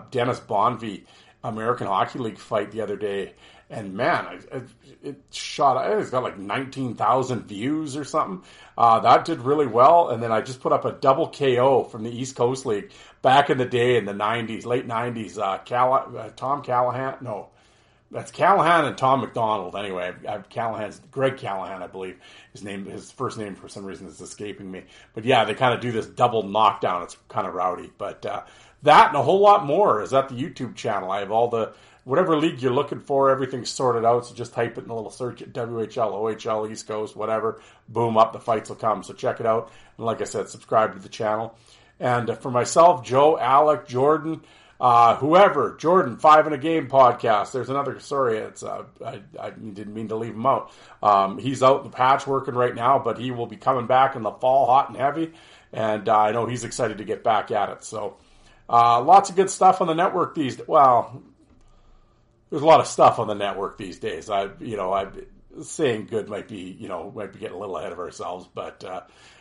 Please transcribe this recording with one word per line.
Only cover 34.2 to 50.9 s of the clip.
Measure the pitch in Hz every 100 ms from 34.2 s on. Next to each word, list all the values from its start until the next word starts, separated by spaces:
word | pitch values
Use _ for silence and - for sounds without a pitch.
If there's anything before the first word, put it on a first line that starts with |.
| -
So |
just | - 117
type | - 117 -
it |
in | -
the |
little | 113 101
search: | - 123 -
at | 131
W | 131 117 117
H | 107 123
L, | 110
O | 98 110
H | 104 117
L, | 110 107
East | 110 -
Coast, | 107 107
whatever. | - 107 110 110 - - _ -
Boom, | 113 117 110
up | 113
the | 101
fights | - 110 -
will | -
come. | 113 101
So | -
check | - 127 -
it | 113
out. | 113 117 - - -
And | 117
like | 95
I |
said, | 101 107 95
subscribe | 117 - 117 107
to | 95
the | 98
channel. | - 107 107 113 - _ _ _ -
And, | 131 120 113
uh, |
for | 110 139
myself, | 123 113 170 175 151
Joe, | 110 131 147 160
Alec, | 120 139 151 147 -
Jordan, | 123 143 156 156 156 - _ _ -
uh, | 127 117 117 107
whoever, | 131 180 196 147 104 -
Jordan, | 156 185 127 110
Five | 156 156 156
in |
a | 143
Game | 156 160 131
podcast. | 135 127 - 123 104 98
There's | 127 117
another, | 139 135 104
sorry, | - 139 123 110
it's, | 101 -
uh, | 110 101 - -
I, | 113 110 101 101
I | 107
didn't | 98 110 98 104
mean | 107 110
to | 110
leave | 117
him | 107 131
out. | 120 - - -